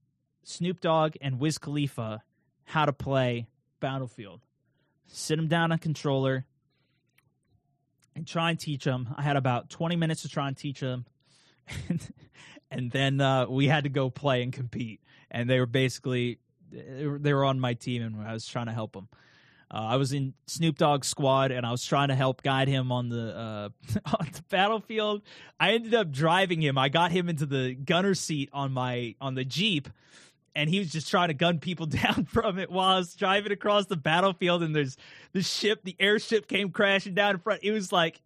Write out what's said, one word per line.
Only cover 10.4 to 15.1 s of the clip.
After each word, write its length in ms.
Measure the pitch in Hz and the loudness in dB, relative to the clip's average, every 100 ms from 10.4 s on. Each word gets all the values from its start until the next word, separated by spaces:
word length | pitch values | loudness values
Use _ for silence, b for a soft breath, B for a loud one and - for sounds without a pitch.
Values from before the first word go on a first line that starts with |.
| 139 | -4
and 100 | 135 | -4
teach 240 | 147 131 | -8 -6
'em. 240 | 131 123 120 _ b b b b - | -6 -6 -8 _ b b b b -14
<laughs> 220 | - - | -10 -4
And, 240 | 170 - - B B B B - | -4 -6 -20 B B B B -12
and 200 | 131 123 | -8 -4
then, 300 | 135 139 139 | 0 2 4
uh, 240 | 135 131 123 | 4 4 2
we 200 | 131 139 | 2 4
had 160 | 151 | 4
to 60 | 143 | 2
go 200 | 135 131 | 0 -2
play 320 | - 139 127 | -2 0 0
and 100 | 123 | 0
compete. 480 | 127 120 113 120 - _ | -6 -6 -6 -8 -10 _